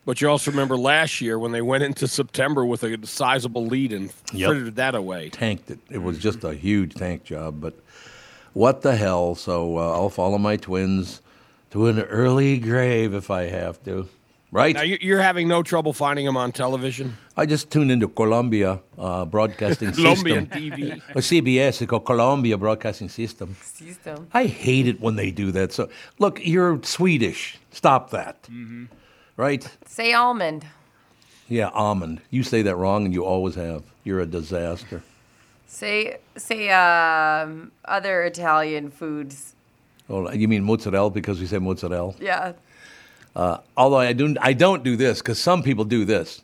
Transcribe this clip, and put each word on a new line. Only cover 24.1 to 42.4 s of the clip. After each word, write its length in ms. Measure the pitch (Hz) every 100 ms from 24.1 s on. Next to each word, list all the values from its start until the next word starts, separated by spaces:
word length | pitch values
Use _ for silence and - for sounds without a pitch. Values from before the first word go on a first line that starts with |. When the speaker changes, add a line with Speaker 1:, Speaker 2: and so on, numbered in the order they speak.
| 151 170
Speaker 2:
I 120 | 247 214
hate 420 | - 131 131 123
it 120 | -
when 140 | 110
they 160 | 107 98
do 220 | 90 95
that. 200 | 92 92
So, 160 | - - - - -
look, 260 | 202 -
you're 360 | 170 180 180 147
Swedish. 760 | - - 185 143 95 - - - _
Stop 400 | - 160 127 -
that. 320 | 98 95 -
Speaker 4:
Mm-hmm. 420 | - 120 113 120 123 - _ _ _ -
Speaker 2:
Right? 300 | 139 135 - - -
Speaker 3:
Say 260 | - 233
almond. 520 | 240 247 233 165 151 151 - _ _ _ _ _ _ -
Speaker 2:
Yeah, 200 | 117 101
almond. 520 | 107 104 98 80 82 -
You 120 | 127
say 180 | 131 113
that 120 | 101
wrong, 300 | 90 95 104
and 100 | 101
you 100 | 90
always 300 | 92 92 92
have. 300 | 87 85 78 - _
You're 160 | - 92
a 60 | 82
disaster. 760 | 85 78 90 85 87 - 87 - _ _ _ _ _ -
Speaker 3:
Say, 500 | - 208 208 220 - _ 220
say, 340 | - 220 208
um, 1000 | 185 175 170 165 160 156 156 156 160 165 _
other 400 | - 196 196 180
Italian 640 | 175 170 165 156 156 151 147
foods. 640 | - 160 151 143 139 - - _ _ _ _ -
Speaker 2:
Oh, 220 | 98 90
you 160 | 104 110
mean 160 | 107
mozzarella 460 | 101 110 101 98 104
because 280 | 101 104 90
we 60 | 90
say 120 | 101
mozzarella? 560 | 92 90 87 87 90 -
Speaker 3:
Yeah. 320 | 190 180